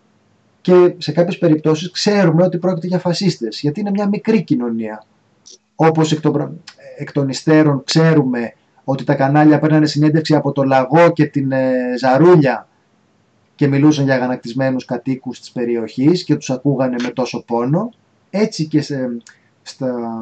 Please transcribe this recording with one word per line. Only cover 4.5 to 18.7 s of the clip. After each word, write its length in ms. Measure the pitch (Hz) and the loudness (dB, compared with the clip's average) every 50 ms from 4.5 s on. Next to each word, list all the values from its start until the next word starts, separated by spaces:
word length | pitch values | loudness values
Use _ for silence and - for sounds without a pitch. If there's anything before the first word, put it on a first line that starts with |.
| - 123 123 120 - 113 113 107 107 107 - _ _ _ _ _ _ _ _ - - _ _ _ _ | -2 -2 -2 -4 -4 -6 -6 -8 -8 -12 -16 _ _ _ _ _ _ _ _ -20 -20 _ _ _ _
Όπως 360 | _ 160 160 160 160 156 156 | _ 0 2 2 2 0 0
εκ 80 | 160 147 | 0 -2
των 120 | - 156 | -2 -2
πρα-, 200 | - 143 147 - - 165 - - - _ - - - - | -2 -2 -4 -6 -10 -16 -20 -20 -20 _ -20 -20 -14 -14
εκ 140 | 147 139 | -14 -8
των 180 | - 147 139 135 | -4 -4 -4 -2
υστέρων 540 | 131 - - - 156 156 156 151 139 131 - | -4 -4 0 2 4 4 4 4 2 0 -4
ξέρουμε 680 | - - 160 160 165 160 156 139 127 123 120 117 110 - _ _ _ _ _ _ | -2 0 2 4 4 4 4 2 0 -2 -4 -6 -8 -10 _ _ _ _ _ _
ότι 200 | - 135 131 120 | -6 -6 -6 -2
τα 120 | - 143 | -2 0
κανάλια 440 | 139 139 135 143 151 151 151 151 143 | 0 0 2 2 4 6 6 4 4
παίρνανε 260 | 156 156 151 156 151 | 2 2 2 2 2
συνέντευξη 500 | 147 - 147 147 156 151 165 156 - 156 | 2 0 2 2 2 2 0 0 2 0
από 160 | 147 143 139 | 0 0 -2
το 120 | 135 139 135 | -2 -2 0
Λαγό 480 | 135 135 131 127 127 139 165 170 170 | 2 2 2 2 2 4 4 4 4
και 140 | 160 160 151 | 4 2 0
την, 260 | 143 - 143 135 135 | 0 0 -4 -4 -2
ε, 460 | 135 131 131 131 127 127 123 123 123 120 | -2 0 0 0 0 -2 -2 -4 -6 -2
Ζαρούλια 680 | 127 131 127 135 156 175 180 165 143 127 120 107 - _ _ _ _ _ _ _ _ _ _ _ _ _ _ _ _ _ _ | 0 2 4 6 6 6 6 6 6 2 0 -4 -8 _ _ _ _ _ _ _ _ _ _ _ _ _ _ _ _ _ _
και 120 | _ 147 139 | _ -4 -2
μιλούσαν 380 | 139 139 143 151 151 139 139 | 0 2 2 2 2 2 0
για 100 | 135 135 | 0 0
αγανακτισμένους 680 | 127 127 127 127 120 - 117 117 131 135 131 131 127 117 | 0 -2 -4 -6 -6 -8 -10 -6 -4 -2 -2 -4 -4 -6
κατοίκους 540 | - 127 120 - - 131 123 - 127 117 - | -8 -10 -8 -6 -6 -6 -6 -8 -12 -14 -14
της 120 | - - | -18 -16
περιοχής 720 | _ 131 120 120 120 117 113 107 - - 127 147 180 175 - | _ -8 -4 -4 -4 -4 -4 -8 -6 0 2 2 2 0 0
και 120 | - 147 | -2 -4
τους 140 | - - - | -4 -2 -6
ακούγανε 460 | 131 127 - 143 139 120 131 127 123 120 123 | -6 -4 -2 -2 0 0 -2 -2 -2 -4 -6
με 60 | 123 | -6
τόσο 340 | 120 - 127 120 - 117 - | -4 -6 -6 -6 -6 -10 -8
πόνο, 460 | _ 117 117 120 127 143 175 214 240 - _ _ _ _ _ _ _ | _ -4 -4 -2 0 -2 -2 -2 -4 -10 _ _ _ _ _ _ _
έτσι 380 | - 190 214 220 - - 160 | -4 -2 -2 -2 -2 -6 -8
και 140 | 156 | -2